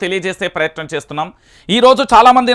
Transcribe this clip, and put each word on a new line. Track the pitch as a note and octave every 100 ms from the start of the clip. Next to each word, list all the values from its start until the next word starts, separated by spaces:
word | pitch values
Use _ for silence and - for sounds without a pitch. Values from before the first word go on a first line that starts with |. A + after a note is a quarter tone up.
తెలియజేసే | F#3 F#3+ F3+ F#3 E3+
ప్రయత్నం | E3 D#3 D#3+ D3+
చేస్తున్నాం. | D3+ - D3 E3+ - _ _ -
ఈరోజు | A3+ B3+ C4 C4+
చాలామంది | A3+ A#3+ B3+ B3